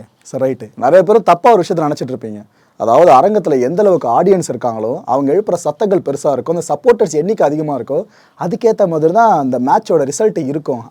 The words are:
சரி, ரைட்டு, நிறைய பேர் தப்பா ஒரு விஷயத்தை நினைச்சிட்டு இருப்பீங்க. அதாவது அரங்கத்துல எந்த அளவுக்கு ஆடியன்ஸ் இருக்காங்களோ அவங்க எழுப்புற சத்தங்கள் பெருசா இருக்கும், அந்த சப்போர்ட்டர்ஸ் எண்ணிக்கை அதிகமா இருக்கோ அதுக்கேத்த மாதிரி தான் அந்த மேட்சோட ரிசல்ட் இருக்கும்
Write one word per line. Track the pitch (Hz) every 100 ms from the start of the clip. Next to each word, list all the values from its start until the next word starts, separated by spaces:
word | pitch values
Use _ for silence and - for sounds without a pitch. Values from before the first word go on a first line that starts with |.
| 107 _
சரி, | - 131
ரைட்டு, | 135 127 107 -
நிறைய | 120 180
பேர் | 175 226
தப்பா | 190 170 240
ஒரு | 214 165
விஷயத்தை | 170 151
நினைச்சிட்டு | 147 131
இருப்பீங்க. | 127 110 104 107 _ _ -
அதாவது | 110 127 175
அரங்கத்துல | 139 208 208 160 135
எந்த | 123 175
அளவுக்கு | 208 170 120
ஆடியன்ஸ் | 123 180 190 143
இருக்காங்களோ | 123 123 110 110 156 -
அவங்க | 135 139
எழுப்புற | 170 208
சத்தங்கள் | 175 151 147 214 185
பெருசா | 127 139 156
இருக்கும், | 127 117 170
அந்த | 160
சப்போர்ட்டர்ஸ் | - 254 233 208
எண்ணிக்கை | 151 175 220 156
அதிகமா | 151 151 135
இருக்கோ | 117 147 214 _ _ -
அதுக்கேத்த | 151 - 220 220 190
மாதிரி | 160 160
தான் | 202 226 170
அந்த | 131 123
மேட்சோட | 127 165 - 165 135
ரிசல்ட் | - 220 196 135
இருக்கும் | 147 151 123 117